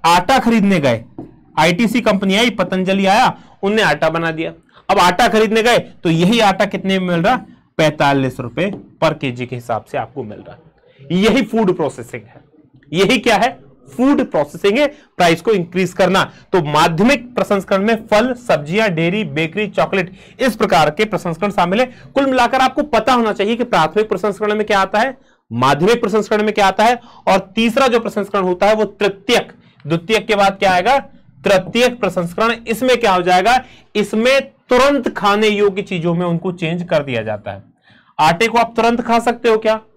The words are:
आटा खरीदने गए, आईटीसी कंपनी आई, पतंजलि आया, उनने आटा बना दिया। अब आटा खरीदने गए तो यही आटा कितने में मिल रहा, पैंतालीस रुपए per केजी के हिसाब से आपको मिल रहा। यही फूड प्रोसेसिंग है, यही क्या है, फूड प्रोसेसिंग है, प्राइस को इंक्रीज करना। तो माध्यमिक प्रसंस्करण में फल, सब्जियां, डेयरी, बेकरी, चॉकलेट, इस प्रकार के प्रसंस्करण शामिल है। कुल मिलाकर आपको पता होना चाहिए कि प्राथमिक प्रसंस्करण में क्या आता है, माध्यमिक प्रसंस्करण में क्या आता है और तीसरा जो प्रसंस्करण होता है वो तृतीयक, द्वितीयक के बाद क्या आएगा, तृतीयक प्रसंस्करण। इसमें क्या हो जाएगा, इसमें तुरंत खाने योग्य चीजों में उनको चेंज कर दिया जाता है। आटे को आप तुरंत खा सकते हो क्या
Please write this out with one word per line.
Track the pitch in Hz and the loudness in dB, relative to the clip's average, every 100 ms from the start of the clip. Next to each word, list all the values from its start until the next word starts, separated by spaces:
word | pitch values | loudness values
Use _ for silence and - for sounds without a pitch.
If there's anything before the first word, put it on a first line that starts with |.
| 165 | 2
आटा | 180 175 262 | 2 4 2
खरीदने | 233 226 196 185 | 2 2 2 2
गए, | 139 113 - - - - _ - | 2 0 -6 -18 -20 -20 _ 0
आईटीसी | 165 175 226 240 | 0 2 0 0
कंपनी | - 196 190 196 | 0 0 0 0
आई, | 240 | 0
पतंजलि | - 277 185 185 196 190 | -2 -4 -2 -2 0 2
आया, | 214 254 - - - | 2 2 -2 -16 -6
उनने | 196 220 | -2 0
आटा | 180 147 160 | 0 0 -2
बना | 165 165 | -2 -4
दिया। | 160 160 160 _ _ - | -6 -8 -10 _ _ -2
अब | 196 | 2
आटा | 175 175 240 | 4 4 2
खरीदने | 214 220 220 | 2 2 2
गए | 226 214 | 2 2
तो | - - 175 | -2 -4 0
यही | 160 175 233 | 2 2 4
आटा | 208 190 202 | 2 2 -2
कितने | 190 190 190 | -4 -2 -2
में | 180 | 0
मिल | 170 | 0
रहा, | 190 247 - - _ - | 0 0 -4 -20 _ -2
पैंतालीस | 156 151 143 139 131 - | 0 2 2 2 -2 -6
रुपए | 120 147 190 202 - - | -8 -6 -6 -6 -14 -2
per | 160 | -2
केजी | 156 139 120 127 | -2 -6 -8 -8
के | 123 | -10
हिसाब | 120 110 | -6 -6
से | - 135 | -6 -8
आपको | 113 143 | -8 -10
मिल | 107 101 | -14 -14
रहा। | - 90 _ _ _ _ | -20 -20 _ _ _ _
यही | 139 180 214 254 | -4 0 2 0
फूड | 233 226 202 175 | 0 0 0 0
प्रोसेसिंग | 143 - 113 120 | -4 -8 -14 -16
है, | - - _ _ _ _ - | -18 -20 _ _ _ _ -6
यही | 160 196 254 | -2 0 2
क्या | 240 202 | 2 2
है, | 240 - - _ - | 0 -4 -20 _ -10
फूड | - 262 285 | 0 2 2
प्रोसेसिंग | 254 165 147 165 202 226 | 0 -2 -2 -2 0 0
है, | 285 - _ - | 0 -4 _ 0
प्राइस | 175 165 | 2 2
को | - | 0
इंक्रीज | 208 165 180 180 | 0 0 -2 -2
करना। | - 180 190 147 - - | 0 2 2 -2 -8 -2
तो | 185 | -2
माध्यमिक | 151 147 170 165 226 285 - | 0 2 2 2 2 2 -2
प्रसंस्करण | - 190 202 185 196 | -6 -2 -2 0 0
में | 208 220 - | 0 -2 0
फल, | 208 247 247 | 0 0 -2
सब्जियां, | - 156 147 202 220 | -2 -2 0 -2 0
डेयरी, | 165 165 190 | 0 -2 -2
बेकरी, | 170 143 160 190 208 | -4 -4 -4 -4 -4
चॉकलेट, | 196 160 190 170 - - - | -2 -2 -2 -6 -10 -16 -4
इस | 254 - | -4 -2
प्रकार | 214 180 151 | 0 2 2
के | 151 | 0
प्रसंस्करण | 214 180 180 160 202 | -4 -4 -6 -4 -4
शामिल | 196 175 202 | -2 0 0
है। | 247 - - | -2 -6 -6
कुल | 269 277 | -2 0
मिलाकर | 254 240 262 | 2 2 2
आपको | 254 254 | 0 -2
पता | 294 339 - | -2 -2 0
होना | 247 226 | 0 0
चाहिए | 202 202 233 | -2 -2 -2
कि | |
प्राथमिक | 240 190 156 208 214 | -2 0 0 0 -2
प्रसंस्करण | 185 214 - 208 | -2 -4 -4 -4
में | 214 208 | -2 0
क्या | 196 | 0
आता | 190 208 | 0 -2
है, | 262 262 _ _ - | -2 -6 _ _ -10
माध्यमिक | 117 131 143 185 240 | -2 0 2 2 0
प्रसंस्करण | 226 214 208 214 | 0 -2 0 -2
में | 214 | -2
क्या | 208 196 | 0 0
आता | 190 | 2
है | 226 247 - - - | 2 0 -6 -6 -2
और | 190 190 - | 0 -2 -2
तीसरा | 233 220 269 | 0 2 2
जो | 233 | 0
प्रसंस्करण | 220 214 196 202 | -2 -6 -4 -2
होता | 180 180 202 | -2 0 2
है | |
वो | 220 | 2
तृतीयक, | 208 - 202 196 - 226 - - _ _ | -2 -2 -4 -4 -2 -2 -2 -14 _ _
द्वितीयक | 143 170 170 214 208 | -6 -4 -2 -2 0
के | 202 | 2
बाद | 196 196 | 2 2
क्या | 196 | 0
आएगा, | 180 202 277 - - _ - | 2 2 0 -2 -20 _ -6
तृतीयक | 196 190 185 233 247 247 | 0 0 0 0 0 0
प्रसंस्करण। | 185 180 170 175 226 226 - | -4 -4 -6 -2 -2 -2 -6
इसमें | 220 254 240 | -2 0 2
क्या | 226 | 2
हो | 180 | 0
जाएगा, | 175 180 202 214 - - _ | 2 2 4 0 -2 -20 _
इसमें | 208 202 214 240 277 269 _ - | -4 -2 0 2 2 -2 _ 0
तुरंत | 254 269 285 - - | 2 4 2 -2 -2
खाने | 202 208 214 | 0 2 2
योग्य | 202 202 196 | 2 0 0
चीजों | 202 185 170 | -6 -4 -2
में | 170 175 | -2 -2
उनको | 170 185 | -2 -4
चेंज | 180 160 175 | -6 -6 -6
कर | 175 156 | -4 -4
दिया | 139 117 | -2 -6
जाता | 110 107 107 | -6 -8 -10
है। | 98 - _ _ _ _ - | -14 -18 _ _ _ _ 0
आटे | 156 175 226 | 0 2 0
को | 233 | 0
आप | 226 247 | 0 0
तुरंत | 233 233 | 0 0
खा | 233 233 | 0 0
सकते | 233 240 233 | 0 0 0
हो | 220 | 2
क्या | 220 220 - | 0 -2 -6